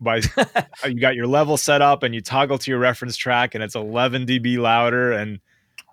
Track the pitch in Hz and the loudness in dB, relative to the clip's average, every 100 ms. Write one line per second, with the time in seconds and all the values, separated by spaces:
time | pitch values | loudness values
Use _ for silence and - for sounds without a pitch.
0 | 113 113 107 - 240 233 - - 143 123 | -2 0 0 0 0 -2 -6 -6 -6 0
1 | 131 123 120 143 151 147 - 143 143 139 | 0 0 0 2 2 0 2 4 4 4
2 | 127 113 - 135 139 135 135 127 123 117 | 0 -4 -4 -2 0 -2 -2 0 0 0
3 | 123 113 127 123 123 110 107 117 107 117 | -6 -6 0 0 0 -4 -8 -8 -4 -2
4 | 127 127 123 127 120 123 117 117 120 123 | 0 -2 -2 -2 0 0 2 2 2 2
5 | 123 107 107 101 _ _ _ - - | 0 0 -4 -10 _ _ _ -20 -20